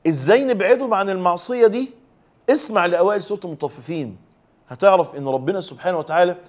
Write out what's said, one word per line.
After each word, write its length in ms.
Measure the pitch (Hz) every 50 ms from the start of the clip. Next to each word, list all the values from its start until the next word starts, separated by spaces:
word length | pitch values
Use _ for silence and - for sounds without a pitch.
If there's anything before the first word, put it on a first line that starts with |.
| _ 165
إزاي 360 | 156 135 131 156 220 262 277
نبعدهم 500 | 262 240 190 190 196 247 247 277 240 220
عن 160 | 190 196 196
المعصية 580 | 190 185 180 180 175 170 - - 247 247 233 214
دي؟ 240 | 196 247 262 262 - _ _ _ _ _ _ _ _ _ _ -
اسمع 360 | 277 302 - - 220 196 175
لأوائل 380 | 175 170 165 180 202 208 202 -
سورة 160 | - 208 202 190
المطففين، 720 | 175 151 - 151 135 - - 117 143 170 160 139 110 92 - _ _ _ _ _ _ _ _ _ _
هتعرف 480 | 127 - 196 202 190 180 160 - -
إن 120 | 143 139 135
ربنا 340 | 131 131 131 147 196 190
سبحانه 380 | 160 - 139 113 - 180 180 160
وتعالى 360 | 147 - 156 170 180 175 175 180 -